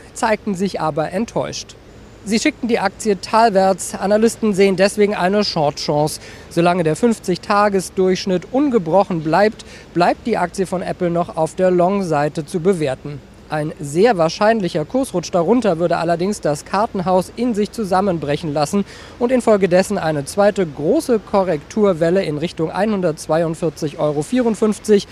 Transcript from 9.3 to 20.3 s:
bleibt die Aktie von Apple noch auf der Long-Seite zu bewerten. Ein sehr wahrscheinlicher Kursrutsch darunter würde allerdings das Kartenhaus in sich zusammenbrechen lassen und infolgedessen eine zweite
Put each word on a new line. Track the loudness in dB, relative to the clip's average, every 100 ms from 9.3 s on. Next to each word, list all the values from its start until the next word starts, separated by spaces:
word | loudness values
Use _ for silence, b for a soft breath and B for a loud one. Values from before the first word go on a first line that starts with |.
| 2 2 0 B B B
bleibt | 0 0 0
die | -2 -2
Aktie | -2 -2 -4
von | -4
Apple | -4 -4 -2
noch | -2 -2 -2
auf | -4 0
der | 2
Long-Seite | 4 2 2 0 0 0 -4 -6
zu | -2
bewerten. | 0 0 -2 -4 -10 -14 -16 -20 -8
Ein | -6 -4 -8
sehr | -4 2 4 4
wahrscheinlicher | 0 2 2 2 0 -4
Kursrutsch | -2 -2 -2 -4 -2
darunter | 0 2 2 2 0
würde | 0 0
allerdings | 0 0 -2 -2
das | -4 -4
Kartenhaus | -4 -2 -2 -2 0 0 0 -4
in | -2
sich | -2 -4
zusammenbrechen | -4 -2 0 0 -2 -2 -4 -4
lassen | -2 -2 -2 -4 B B -6
und | 0
infolgedessen | 2 4 2 4 2 2 -2
eine | -2 -2
zweite | -2